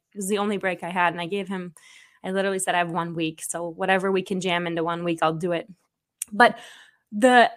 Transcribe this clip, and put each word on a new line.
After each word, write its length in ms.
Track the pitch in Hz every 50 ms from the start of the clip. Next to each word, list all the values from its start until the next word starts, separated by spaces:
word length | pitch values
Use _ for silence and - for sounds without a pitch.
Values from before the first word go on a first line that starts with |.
| _ _ -
it 20 |
was 140 | 202 190 185
the 80 | 214 202
only 180 | 202 214 208
break 260 | 185 185 185 180 175
I 100 | 185 165
had. 200 | 185 185 175 170
And 100 | - 175
I 60 | 170 165
gave 220 | 196 202 190 180
him, 240 | 196 185 180 175 - - - - - - - _ _ _ -
I 60 | 185
literally 280 | 190 196 190 196 196 190
said, 140 | 190 185 175
"I 40 | 175
have 120 | 175 170
one 240 | 165 175 170 170 165
week. 300 | 170 165 160 160 - -
So 240 | - - 165 175 170
whatever 420 | 165 180 190 185 190 190 185 196
we 120 | 190 185 185
can 160 | - 196 185
jam 260 | 175 185 170 175 175
into 180 | 170 170 165 160
one 200 | 170 170 170 175
week, 160 | 175 165 165
I'll 120 | 160 160 165
do 180 | 160 190 175
it." 160 | 175 165 - - 180 _ _ _ _ _ _ _ _ - - -
But 260 | 208 202 240 226 - - - - - - - _ _ _ _ _
the, 400 | 214 208 254 254 247 247 226 - -